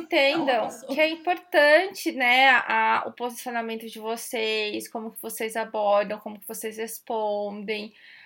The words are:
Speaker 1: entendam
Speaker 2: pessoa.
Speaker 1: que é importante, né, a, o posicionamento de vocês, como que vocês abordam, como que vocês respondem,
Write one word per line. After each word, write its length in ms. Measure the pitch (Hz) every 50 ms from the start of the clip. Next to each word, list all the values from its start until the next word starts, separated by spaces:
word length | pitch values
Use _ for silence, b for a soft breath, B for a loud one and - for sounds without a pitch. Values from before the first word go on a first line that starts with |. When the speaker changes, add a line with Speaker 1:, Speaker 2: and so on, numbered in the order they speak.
| 339
Speaker 1:
entendam 640 | - - 311 277 269 294 330 294 269 254 226 214
Speaker 2:
pessoa. 280 | - - - - - 277
Speaker 1:
que 60 | 277
é 80 | 311 320
importante, 1000 | 320 320 320 349 359 349 - - - 330 294 294 302 320 370 392 392 - - 330 226
né, 360 | 254 262 240 247 254 269 269
a, 540 | 254 240 - - 226 220 220 220 220 226 -
o 60 | - 226
posicionamento 760 | - 240 247 233 - - 247 240 233 226 226 226 226 226
de 120 | 226 214 220
vocês, 920 | 214 220 226 226 - - - 233 220 214 220 214 214 208 208 226 220 -
como 220 | - 240 220 226
que 100 | 220 -
vocês 340 | - 226 220 - 233 220 202
abordam, 600 | 226 220 220 - 214 208 202 202 202 208 196 214 214
como 200 | - 220 214 202
que 80 | - -
vocês 280 | 226 208 - 220 208 220
respondem, 1160 | 220 226 - - _ - 240 220 214 214 208 208 208 208 202 208 208 202 214 208 208 220 b b b b b b b